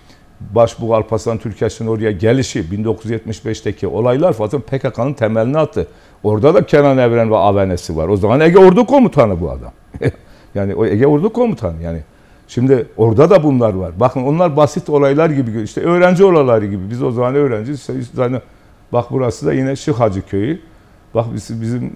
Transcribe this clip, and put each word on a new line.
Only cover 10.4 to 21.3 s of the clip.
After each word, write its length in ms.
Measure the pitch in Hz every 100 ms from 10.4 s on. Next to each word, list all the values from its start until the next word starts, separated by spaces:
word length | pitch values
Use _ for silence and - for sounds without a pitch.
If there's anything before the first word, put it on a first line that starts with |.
| - 101
Yani 200 | 98 95
o 100 | 110
Ege 220 | 101 139
Ordu 260 | 147 208
Komutanı 480 | 233 240 151 87 82
yani. 160 | 85 82 - _ _ _ -
Şimdi 400 | - 131 131 - -
orada 320 | 113 107 165
da 140 | 196
bunlar 300 | 151 131 113
var. 180 | 95 90 87
Bakın 240 | 127 135
onlar 340 | 127 160 175 143
basit 320 | 147 180 -
olaylar 400 | 147 139 139 165
gibi, 320 | 139 117 107
işte 200 | 107 -
öğrenci 420 | 165 175 180 180
olayları 420 | 196 165 131 113 104
gibi. 240 | 101 95
Biz 140 | 120
o 80 | 139
zaman 240 | 117 123 139
öğrenciyiz. 440 | 143 110 113 143
İşte, 200 | - 131
işte, 220 | 120 -
hani, 180 | 127 131 - _ _ _ -
bak 120 | 120 120
burası 340 | 127 123 - 147
da 80 |
yine 220 | 135 131 139
Şık 240 | - 123
Hacı 260 | 113 95 -
Köyü. 360 | 98 117 165 - - _ _ _
Bak 120 | 113 117